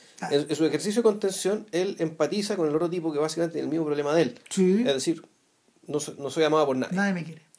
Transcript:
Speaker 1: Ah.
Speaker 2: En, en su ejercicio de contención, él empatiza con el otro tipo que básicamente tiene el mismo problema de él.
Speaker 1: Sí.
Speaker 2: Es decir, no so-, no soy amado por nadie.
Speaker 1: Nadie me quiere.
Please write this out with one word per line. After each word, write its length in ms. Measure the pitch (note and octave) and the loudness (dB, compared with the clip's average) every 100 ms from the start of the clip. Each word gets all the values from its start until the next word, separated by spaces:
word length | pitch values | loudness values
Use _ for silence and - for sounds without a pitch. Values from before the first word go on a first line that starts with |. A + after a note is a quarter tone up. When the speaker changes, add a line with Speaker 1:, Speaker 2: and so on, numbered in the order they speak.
| - - | -20 -10
Speaker 1:
Ah. 100 | - | 0
Speaker 2:
En, 140 | C#3+ D3 | 0 0
en 80 | D3+ | 0
su 80 | |
ejercicio 360 | D#3+ D3 G3 G#3+ | 2 2 0 2
de 40 | |
contención, 600 | A3+ G#3 G3 F#3+ F#3 G#3 - | 2 2 -2 -2 -2 -2 -2
él 240 | E3+ F#3+ F#3 | -2 -2 -2
empatiza 560 | D#3+ D#3+ D3 G3+ G3+ G3+ | -4 -2 -2 0 -2 -2
con 100 | D#3 | 0
el 60 | |
otro 160 | D3+ E3+ | 0 -2
tipo 220 | F3+ D#3+ | -2 -4
que 80 | D3 | -2
básicamente 320 | D#3 E3 E3+ | -2 -2 -4
tiene 140 | D#3 C3 | -4 -4
el 40 | |
mismo 140 | D#3+ | -2
problema 280 | D#3 D3 C#3+ | -2 -2 2
de 80 | E3 | 2
él. 180 | C3 - - | 2 -2 -6
Speaker 1:
Sí. 280 | G3 F#3 G3 | 2 4 4
Speaker 2:
Es 100 | A#3+ | 2
decir, 280 | C3+ E3+ E3 - _ _ _ _ _ - | 0 0 -4 -8 _ _ _ _ _ -6
no 140 | D3 | -6
so-, 160 | D3 C3+ | -6 -8
no 100 | C#3 | -6
soy 120 | E3 | 0
amado 240 | D3+ D#3 C#3+ | 4 4 4
por 100 | C3 | 2
nadie. 200 | B2 F3+ | -2 0
Speaker 1:
Nadie 160 | G3+ | 0
me 100 | F3+ | -2
quiere. 200 | D#3+ D#3 _ | -6 -14 _